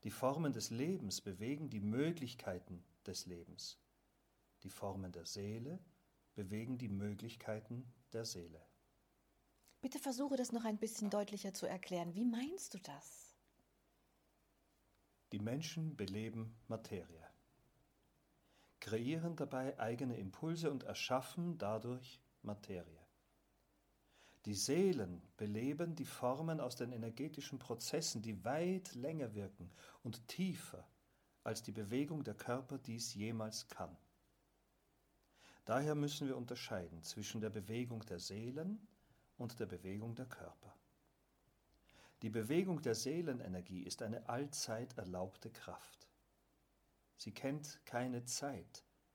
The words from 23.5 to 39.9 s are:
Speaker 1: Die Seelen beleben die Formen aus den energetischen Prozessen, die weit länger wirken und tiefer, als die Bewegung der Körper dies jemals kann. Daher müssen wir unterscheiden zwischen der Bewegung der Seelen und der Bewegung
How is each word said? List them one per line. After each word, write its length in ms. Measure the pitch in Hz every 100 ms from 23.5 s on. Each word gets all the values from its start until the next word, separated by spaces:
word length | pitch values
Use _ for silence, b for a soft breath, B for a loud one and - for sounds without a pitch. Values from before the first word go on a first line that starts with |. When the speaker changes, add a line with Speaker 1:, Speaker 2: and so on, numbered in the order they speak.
| _ _ _ _ _ _ B B B -
Speaker 1:
Die 80 |
Seelen 680 | 101 - 147 190 151 92 87 - -
beleben 600 | 107 107 127 147 170 160
die 80 |
Formen 560 | 123 - 123 131 160 160
aus 160 | 123 -
den 160 | 120
energetischen 680 | 123 113 113 139 143 135 135
Prozessen, 640 | - 117 - 151 160 120
die 220 | 110 101
weit 500 | 95 143 175 185 185
länger 400 | 120 131 160 127
wirken 380 | 107 98 - 90 B B B
und 240 | - - -
tiefer, 580 | - 190 160 - 90 - - _ b b b
als 220 | - 110
die 80 | -
Bewegung 500 | 107 101 123 147 156
der 120 | 123
Körper 440 | 104 - 123 131 139
dies 340 | 123 113 113
jemals 520 | 98 107 113 110 110 -
kann. 300 | - 85 82 - _ _ _ _ _ _ _ _ _ _ _ B B B B
Daher 320 | - 117 151 151
müssen 320 | 143 147 139
wir 80 | 127
unterscheiden 680 | 123 120 - 104 87 82
zwischen 380 | 80 - 101 117
der 100 | 107
Bewegung 560 | 104 95 113 123 117 101
der 140 | 87
Seelen 640 | - 98 117 135 175 214 - b b b b _
und 220 | 120 -
der 80 | 107
Bewegung 480 | 90 95